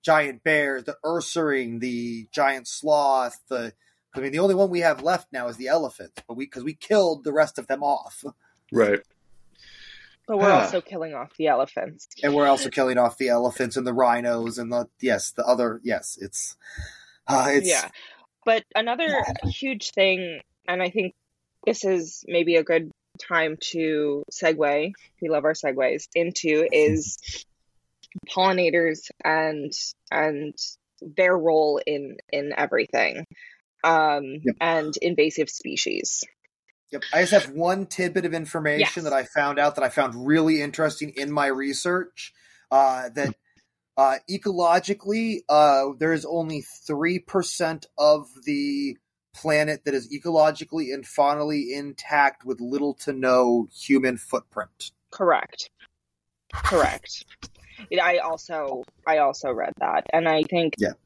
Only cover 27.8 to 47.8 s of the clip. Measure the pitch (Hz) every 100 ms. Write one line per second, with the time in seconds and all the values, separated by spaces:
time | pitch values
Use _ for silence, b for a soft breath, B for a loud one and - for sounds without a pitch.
27.8 | _ _ - 185 - - 185 185 170 170
28.8 | 165 156 - - 160 156 156 151 143 -
29.8 | - - _ - 156 143 151 - - -
30.8 | _ _ 165 151 185 180 160 156 151 143
31.8 | - 147 139 - - 143 143 - 143 123
32.8 | - 123 87 - 165 B B B _ _
33.8 | 165 165 156 147 135 147 170 - 165 165
34.8 | 151 147 175 160 151 156 151 - - -
35.8 | - 50 - - - _ _ _ _ _
36.8 | _ 143 - 156 180 202 - 143 175 190
37.8 | 190 - 180 180 170 165 156 165 151 147
38.8 | 156 - 156 135 123 151 143 143 147 147
39.8 | 131 - 135 117 131 160 160 156 143 -
40.8 | 156 151 151 - 139 147 139 135 139 135
41.8 | 175 180 180 - - b b b b 135
42.8 | 135 127 127 120 175 - _ _ _ _
43.8 | _ - 135 135 - 190 202 175 170 180
44.8 | 180 202 196 220 226 214 - 151 151 139
45.8 | 139 131 156 160 151 170 160 151 - -
46.8 | - 147 165 180 - 190 170 - 165 160